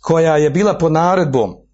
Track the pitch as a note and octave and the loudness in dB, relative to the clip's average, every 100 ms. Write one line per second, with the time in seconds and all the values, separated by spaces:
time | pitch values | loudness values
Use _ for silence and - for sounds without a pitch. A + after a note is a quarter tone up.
0 | - E3 E3 D#3 D3+ C#3+ F3 C#3+ E3 D#3 | -2 0 2 2 0 0 -2 0 0 0
1 | E3+ F#3 D#3+ C3 G#2 - _ | 0 0 0 -2 -2 -6 _